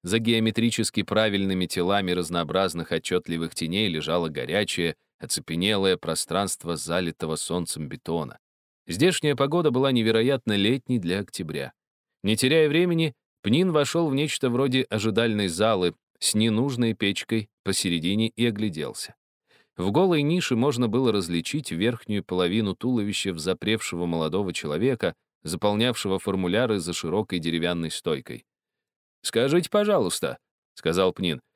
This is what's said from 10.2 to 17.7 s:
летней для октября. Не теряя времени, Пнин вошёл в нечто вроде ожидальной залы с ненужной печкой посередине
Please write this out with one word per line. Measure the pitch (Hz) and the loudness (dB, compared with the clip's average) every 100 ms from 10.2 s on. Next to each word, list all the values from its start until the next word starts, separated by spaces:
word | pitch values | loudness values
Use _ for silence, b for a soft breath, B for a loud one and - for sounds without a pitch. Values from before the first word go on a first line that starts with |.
| 123 135 - | 2 0 0
летней | 101 98 131 - 123 | 2 2 0 0 -2
для | 85 95 | 0 -4
октября. | 98 - 80 73 67 _ _ _ _ _ | -4 -8 -8 -6 -8 _ _ _ _ _
Не | 95 110 | 0 2
теряя | 127 160 156 | 4 4 4
времени, | 156 180 165 160 - _ _ | 4 2 2 0 -4 _ _
Пнин | 101 131 185 | 0 2 4
вошёл | 151 143 170 165 | 2 2 2 2
в | 135 | 2
нечто | 147 - 127 | 0 0 0
вроде | 120 139 131 | 2 2 2
ожидальной | 117 107 110 101 117 104 98 | 0 0 2 2 2 2 0
залы | 82 110 101 90 - _ - | 2 2 4 2 0 _ -6
с | - | 0
ненужной | 107 113 110 139 123 117 107 | 2 2 2 0 0 0 2
печкой | 101 101 - 113 110 _ | 0 -2 -2 -4 -4 _
посередине | - | -4